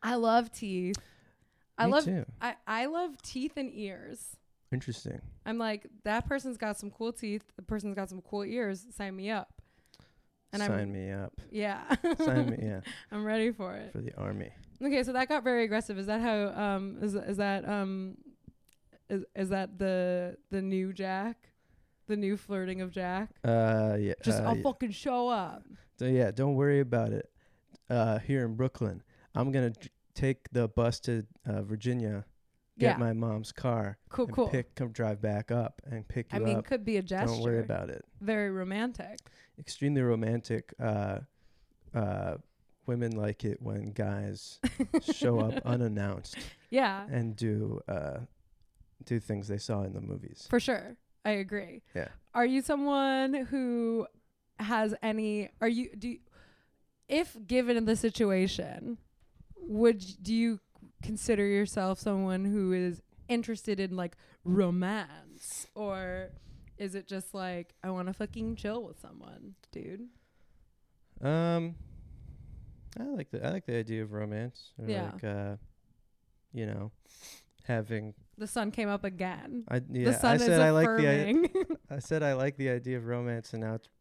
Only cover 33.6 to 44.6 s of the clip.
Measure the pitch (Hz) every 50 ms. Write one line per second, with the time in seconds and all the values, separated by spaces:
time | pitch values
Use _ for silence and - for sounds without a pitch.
33.6 | - 131 120 113 107 101 101 - _ - - - 254 220 220 262 240 208 - 131
34.6 | 120 - - - 135 120 110 - 120 107 107 101 107 110 104 104 110 - 117 120
35.6 | 113 110 - - - 139 127 110 110 - - 127 113 - - 202 220 220 214 -
36.6 | 214 - 269 247 208 196 220 202 185 175 190 185 208 226 113 226 113 120 117 117
37.6 | 113 113 - 90 90 - - - - _ _ - 202 196 220 214 208 202 190 185
38.6 | 185 185 190 208 226 247 233 - - 185 214 - _ - - - - _ _ -
39.6 | 147 - - - - 143 147 139 127 120 117 113 113 110 113 117 110 - 120 113
40.6 | - - - _ 123 113 107 104 101 101 98 101 135 - _ _ _ - _ _
41.6 | _ _ _ _ _ - - 117 107 101 95 98 95 90 80 - - _ _ _
42.6 | _ _ _ _ _ - 123 120 120 117 113 110 104 107 113 - - 110 - -
43.6 | 123 113 104 101 107 104 104 - 107 101 101 101 104 101 98 104 - - - -